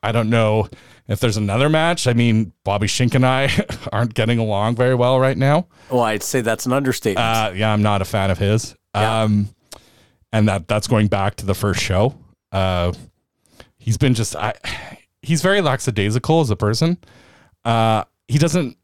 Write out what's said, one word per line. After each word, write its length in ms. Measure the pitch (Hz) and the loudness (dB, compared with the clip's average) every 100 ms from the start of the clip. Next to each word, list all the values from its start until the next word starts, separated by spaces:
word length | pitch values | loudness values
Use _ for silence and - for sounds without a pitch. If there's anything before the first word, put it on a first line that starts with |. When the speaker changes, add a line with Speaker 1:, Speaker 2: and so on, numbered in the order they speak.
Speaker 1:
I 100 | 104 | -2
don't 180 | 110 110 | -2 2
know 380 | 117 110 107 101 - - - - | 2 2 2 -2 -6 -20 -20 -6
if 120 | 104 | -2
there's 160 | 120 104 | 0 0
another 320 | 104 104 143 | 0 0 2
match. 380 | 156 165 170 - | 2 2 0 0
I 60 | |
mean, 380 | 117 120 110 101 _ | 2 4 2 0 _
Bobby 220 | - 101 104 | -4 -2 -2
Shink 280 | - 127 | 0 0
and 120 | 131 127 | 2 2
I 240 | 131 139 - 208 - | 2 0 -2 -4 -6
<laughs> 160 | - | -6
aren't 220 | 107 120 | -4 -2
getting 240 | 110 113 120 | -2 0 0
along 380 | 110 101 107 117 | 0 0 -2 0
very 180 | 123 | 0
well 240 | 127 120 131 | 2 2 2
right 160 | 131 127 | 2 2
now. 300 | 135 151 180 _ - | 2 0 -2 _ -4
Speaker 2:
Well, 120 | 127 | 0
I'd 200 | 117 107 | 0 -2
say 180 | - 131 | -2 -2
that's 260 | 113 110 - | -2 -2 -2
an 60 | |
understatement. 540 | 131 135 120 - 98 117 | -2 0 -2 -2 0 0
Speaker 1:
Uh, 260 | 113 110 | 0 -2
yeah, 180 | 92 107 | -2 0
I'm 100 | 104 | 2
not 180 | 104 101 | 2 0
a 20 | 95 | 0
fan 240 | 107 98 | -2 0
of 80 | 90 | 0
his. 360 | 98 107 - - _ | 2 0 -2 -16 _
Speaker 2:
Yeah. 280 | - 107 113 | -2 0 0
Speaker 1:
Um, 260 | 110 104 104 - _ - _ _ _ _ _ | 2 2 0 -6 _ -20 _ _ _ _ _
and 160 | 110 107 | 0 2
that, 200 | 98 80 | 0 -2
that's 180 | 107 - | -4 0
going 220 | 117 104 | 0 2
back 260 | 98 98 - | 0 -2 -4
to 100 | 98 | -4
the 80 | |
first 260 | 95 104 92 | -2 0 -2
show. 320 | - 92 113 - - _ _ | -2 0 0 -2 -20 _ _
Uh, 400 | 98 95 90 87 90 - _ _ _ _ _ - _ | -4 -2 0 -2 -4 -12 _ _ _ _ _ -20 _
he's 200 | - 113 | -4 0
been 160 | 143 | 2
just, 220 | 117 113 76 | 0 -2 -4
I, 180 | 104 - - - - - _ _ | -6 -6 -10 -12 -14 -20 _ _
he's 200 | - 160 | -4 0
very 180 | 185 202 | 2 2
lackadaisical 800 | 165 131 - 110 101 107 - 160 | 2 -2 -2 -2 0 -2 0 0
as 100 | 143 | 2
a 60 | 104 | 0
person. 420 | 104 113 165 180 _ - - _ _ _ | 0 0 0 -2 _ -20 -20 _ _ _
Uh, 400 | 117 117 113 110 - _ _ | -2 0 2 0 -2 _ _
he 100 | 117 | 0
doesn't 380 | 165 160 139 - | 2 0 -4 -8